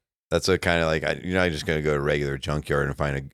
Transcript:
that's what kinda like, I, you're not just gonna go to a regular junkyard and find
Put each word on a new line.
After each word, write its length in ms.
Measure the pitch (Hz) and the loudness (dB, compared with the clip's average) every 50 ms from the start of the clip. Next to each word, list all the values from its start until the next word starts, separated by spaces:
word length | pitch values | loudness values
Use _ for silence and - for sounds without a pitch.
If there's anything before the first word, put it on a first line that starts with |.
| _ _ _ _ _ _ | _ _ _ _ _ _
that's 180 | 87 82 - 95 | -2 0 2 2
what 120 | 92 85 | 2 2
kinda 240 | - 90 85 85 82 | 2 2 2 2 2
like, 180 | 80 80 80 76 | 2 2 0 0
I, 160 | 76 78 69 62 | -2 -4 -4 -4
you're 100 | 87 90 | -2 0
not 160 | 92 90 90 | 2 2 2
just 160 | 80 73 76 | 0 -2 -2
gonna 160 | - 80 76 | -2 -2 0
go 100 | 76 76 73 | 2 2 0
to 60 | 71 | 2
a 20 | |
regular 340 | 71 73 73 73 73 69 69 69 | 2 0 0 0 0 -2 -4 -4
junkyard 480 | - 76 73 76 73 - 76 71 71 | -4 -4 -4 -4 -2 0 0 0 0
and 100 | 69 67 | 0 -2
find 200 | - 76 71 69 69 67 67 | -2 -2 -2 -2 -4 -6 -6